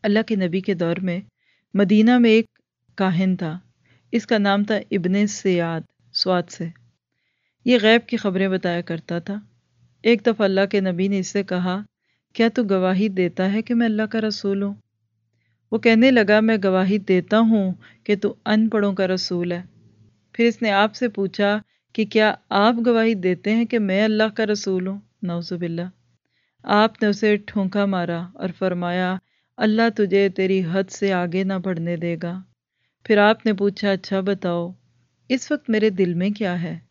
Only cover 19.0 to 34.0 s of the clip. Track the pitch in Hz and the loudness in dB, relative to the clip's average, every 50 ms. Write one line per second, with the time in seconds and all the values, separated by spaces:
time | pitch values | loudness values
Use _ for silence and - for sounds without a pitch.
19 | 190 180 185 185 - - 180 175 175 175 175 175 180 - _ _ _ _ _ _ | -2 -2 -2 -2 -4 -4 -4 -4 -4 -4 -6 -8 -10 -14 _ _ _ _ _ _
20 | _ _ _ _ _ _ _ - 233 233 226 - 233 214 196 196 208 214 208 - | _ _ _ _ _ _ _ 0 0 0 2 0 -2 0 2 2 2 2 0 -4
21 | 254 233 208 208 196 190 190 - 208 202 208 214 - _ _ _ _ _ _ - | -6 -4 -2 -4 -4 -4 -2 0 0 0 0 -2 -6 _ _ _ _ _ _ -4
22 | 220 214 - 220 214 214 - - _ _ - 202 202 226 240 233 226 247 233 226 | -4 0 2 2 2 2 0 -2 _ _ 0 2 4 4 2 2 0 2 2 2
23 | 226 226 226 190 180 185 180 170 - 202 220 226 233 220 247 233 208 196 185 196 | 2 2 0 0 0 -2 -2 0 -2 -2 0 0 0 0 0 -2 0 0 0 2
24 | 214 220 214 214 220 220 208 220 220 208 208 208 - 196 190 185 180 190 196 202 | 2 2 2 0 0 -2 0 -4 -2 -2 -2 -4 -2 -4 -4 -2 -4 -6 -8 -10
25 | - _ _ _ - 180 170 170 170 - 185 170 175 170 165 165 175 185 - _ | -14 _ _ _ -8 -6 -6 -6 -6 -8 -6 -6 -6 -6 -6 -6 -8 -10 -12 _
26 | _ _ _ _ _ _ _ _ _ _ _ _ _ - 208 208 214 220 214 - | _ _ _ _ _ _ _ _ _ _ _ _ _ 0 2 4 4 2 0 0
27 | 226 208 202 208 226 214 208 202 208 - - 214 190 185 - 208 202 202 196 180 | 0 0 0 2 2 2 2 0 -2 -6 -4 -4 -4 -2 0 -2 -2 0 0 -2
28 | 175 170 170 170 180 180 - - - 185 170 _ 190 185 180 175 175 175 175 180 | -2 -4 -4 -6 -8 -10 -12 -8 -8 -8 -6 _ -4 -4 -2 -2 -4 -4 -2 -2
29 | 185 180 185 185 _ _ _ _ _ _ _ - 214 220 214 220 226 233 226 - | -2 -2 -4 -6 _ _ _ _ _ _ _ -2 -2 0 2 2 0 0 0 0
30 | 208 190 190 196 202 196 185 - 190 185 190 190 180 160 175 190 190 190 - - | -2 2 2 2 2 2 0 -2 -2 0 0 0 0 -2 -2 -4 -4 -4 -6 -4
31 | 202 196 190 180 180 175 160 185 190 190 196 185 175 190 180 165 165 170 175 165 | -2 -2 0 -2 -2 -2 -4 -4 -2 -2 -4 -4 -4 -4 -6 -4 -4 -6 -6 -4
32 | 170 170 170 165 170 170 175 185 190 _ _ _ _ _ _ _ _ _ _ _ | -4 -6 -6 -6 -8 -10 -10 -12 -14 _ _ _ _ _ _ _ _ _ _ _
33 | _ - 220 208 202 208 220 220 - 226 208 196 202 202 202 - - 202 196 190 | _ 2 4 6 6 6 4 2 0 -2 0 2 0 -2 -2 0 -2 -2 -2 -2